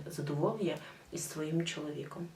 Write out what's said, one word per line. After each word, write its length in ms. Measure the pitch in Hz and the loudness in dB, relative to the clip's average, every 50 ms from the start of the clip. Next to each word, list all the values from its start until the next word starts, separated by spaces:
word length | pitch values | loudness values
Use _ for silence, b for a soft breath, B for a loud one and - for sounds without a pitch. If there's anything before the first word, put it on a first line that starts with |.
| - 160 | -4 -4
задоволення 640 | - - 143 147 147 147 170 214 220 214 196 156 - - B B B B B B - | -4 -2 0 2 4 4 6 4 4 4 2 2 2 0 B B B B B B -6
із 180 | 170 - - | -4 -4 -4
своїм 340 | - 156 156 156 165 165 165 | -2 -2 0 2 4 4 2
чоловіком. 640 | - - 160 151 147 147 139 139 143 - 180 175 170 - | 2 0 -2 -2 -4 -4 -4 -6 -6 -6 -6 -8 -8 -10